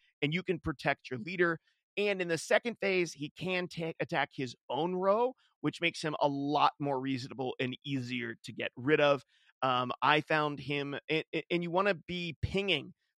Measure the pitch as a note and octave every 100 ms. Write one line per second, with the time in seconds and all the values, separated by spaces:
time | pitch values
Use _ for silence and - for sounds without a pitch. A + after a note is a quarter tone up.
0 | _ - D3 E3+ F#3 E3 D#3+ D3 - -
1 | - B2+ A#2 F3+ F3 D#3+ _ _ _ -
2 | G#3 F#3+ F3 D#3+ - G3+ A#3+ G#3+ G3 F#3
3 | E3+ - D3 - F#3 F#3 F3+ - E3 -
4 | D3 D#3+ C#3+ - B2+ - - B2+ E3+ F#3
5 | F#3+ G#3+ B3 - _ _ D3 - E3+ -
6 | D#3+ D3 D3 C#3 C#3+ D3+ C#3+ - C#3+ C3+
7 | C3+ C3 C3 B2 C3 - C3 B2+ C#3+ C#3
8 | B2 B2 A#2 A2+ - A2+ A#2 - B2 D3+
9 | D3 C#3 - _ _ - C3 B2 B2 -
10 | C3+ D3+ - D#3 D3+ D3 C3+ C#3+ C#3+ C#3
11 | - D#3 - D#3+ - F3 F3 E3+ G3+ F3
12 | - F3 E3+ C#3+ - G3 G3 D#3 - -
13 | _